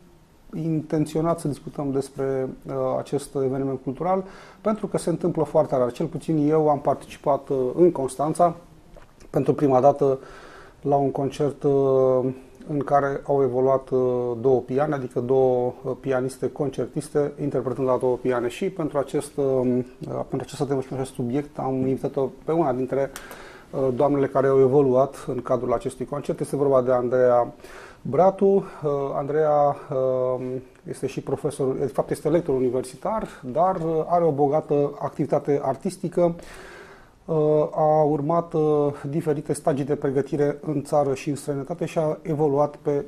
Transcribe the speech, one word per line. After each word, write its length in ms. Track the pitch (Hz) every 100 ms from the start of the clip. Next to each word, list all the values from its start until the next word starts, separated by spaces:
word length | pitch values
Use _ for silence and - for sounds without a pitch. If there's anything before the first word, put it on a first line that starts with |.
| - - _ _ -
intenționat 840 | 165 160 156 151 156 151 160 170 165
să 80 | 151
discutăm 420 | 131 - 143 139
despre, 560 | 135 135 - 135 135 131 - 156
uh, 80 | 135 131 131
acest 360 | 127 139 -
eveniment 480 | 139 135 135 135 131
cultural 420 | 139 127 170 190 190 - - -
pentru 260 | 208 208 180
că 120 | 165
se 120 | -
întâmplă 320 | 160 180 160
foarte 320 | 147 160 139 135
rar. 160 | 123
Cel 140 | - 165
puțin 420 | 151 - 156 147
eu 180 | 160 151
am 120 | 139
participat, 680 | 147 131 - - 151 139 -
uh, 80 | 135 127
în 180 | 151 175
Constanța 600 | 170 131 - 147 151 170 165 - - - - - - -
pentru 240 | - 139
prima 260 | 139 143 131
dată 380 | 143 143 139 131 - - - - - -
la 160 | 143 143
un 140 | 139
concert, 520 | 135 135 - 143 123
uh, 600 | 147 139 135 131 131 127 131 131 - - -
în 100 | 147
care 420 | 139 143 139 139 -
au 160 | 143
evoluat, 480 | 131 127 131 135 131
uh, 100 | 131 127 123 123 117
două 200 | 131 123
piane, 340 | - 127 151
adică 260 | 143 123 135
două, 520 | 123 131 131 123 123 120
uh, 80 | 131 127
pianiste 500 | 135 127 131 - 127
concertiste 840 | - 143 - 117 156 - 147 143 -
interpretând 460 | 147 147 123 123 131
la 100 | 123
două 200 | 127 120
piane. 320 | 127 127 120
Și 220 | - 196
pentru 280 | 185 151 143
acest, 380 | 135 147 - -
um, 400 | 135 131 127 123
uh, 60 | 127 - 143 127 123
pentru 120 | 135
această 240 | - 143
temă 160 | 135 135
și 60 | 131
pentru 80 |
acest 180 | 135 131
subiect 460 | - 120 139 147 -
am 160 | 131
invitat-o 540 | 131 131 131 139 139 131 -
pe 80 | -
una 200 | 165 147
dintre, 380 | 123 127 135 139 - - - - - -
uh, 180 | 147 135
doamnele 320 | 123 143 143 139
care 200 | 139 135
au 140 | 135
evoluat 640 | 131 143 135 127 135 - -
în 160 | 123
cadrul 300 | 120 127 127
acestui 320 | 117 127 -
concert. 360 | 123 147 143 175
Este 160 | 151 139
vorba 260 | 143 131
de 100 | 127
Andreea 600 | 123 123 127 123 120 120 - - - - -
Bratu. 440 | - 135 190 190 196
Uh, 360 | 196 190 - 151 143 139
Andreea, 640 | - 139 151 156 147 143 139 - 131 131 127 127
um, 80 | 127 127 127 - - 170
este 180 | - 131
și 140 | -
profesor, 540 | - 135 147 - 131
de 120 | - 135
fapt 240 | - -
este 180 | 143 156
lector 260 | 165 170
universitar, 720 | 131 127 127 123 - 180 220 202 - 127
dar, 240 | 127 185 185
uh, 280 | 165 160 156
are 180 | 175
o 60 | 165
bogată 640 | 139 143 156 151 147 143 -
activitate 640 | 139 - 139 147 - 139
artistică. 720 | 143 135 190 - 175 - 175 170 - - - - - - - _
Uh, 120 | - 156 151 151 151
a 280 | - 156 156
urmat, 500 | 151 147 143 170 165
uh, 400 | 160 151 151 143 143 143
diferite 440 | 160 156 147 -
stagii 320 | 143 - 139
de 100 | 143
pregătire 640 | 143 143 135 135 151 143 147
în 220 | 151 147
țară 320 | 147 151 139
și 160 | 131 -
în 60 | 135
străinătate 480 | - 139 135 170
și 140 | 160 170
a 200 | 156 156
evoluat 540 | 175 147 156 139 147 147
pe 280 | 151 143